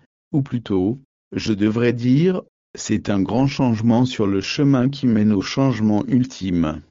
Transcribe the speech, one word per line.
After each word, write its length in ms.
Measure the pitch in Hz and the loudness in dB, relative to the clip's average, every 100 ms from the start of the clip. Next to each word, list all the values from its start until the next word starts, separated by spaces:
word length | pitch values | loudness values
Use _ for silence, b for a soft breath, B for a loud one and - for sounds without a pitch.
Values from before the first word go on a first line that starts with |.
| B _ _ | B _ _
ou 100 | 151 | -4
plutôt, 580 | 139 123 113 95 95 135 - _ _ | -4 -6 -4 -2 -2 -4 -10 _ _
je 200 | 196 113 | -6 -4
devrais 400 | 101 104 113 120 | 0 0 2 0
dire, 480 | 117 123 135 180 185 - _ _ | 0 2 2 2 0 -6 _ _
c'est 360 | - - 107 - | -12 -4 -4 0
un 120 | 101 | -2
grand 260 | 92 113 139 | 0 0 0
changement 580 | 143 127 107 113 117 127 | 0 0 2 2 2 2
sur 220 | - 101 | 0 -2
le 140 | 98 | -2
chemin 480 | - - 143 135 127 | -2 0 2 2 0
qui 180 | 139 127 | 0 0
mène 260 | 107 107 | 2 2
au 80 | 101 | 2
changement 640 | 95 - 135 110 107 104 - | 0 0 0 2 0 0 0
ultime. 760 | 123 127 - 95 87 78 76 - | 0 0 -4 -4 -2 -2 -4 -12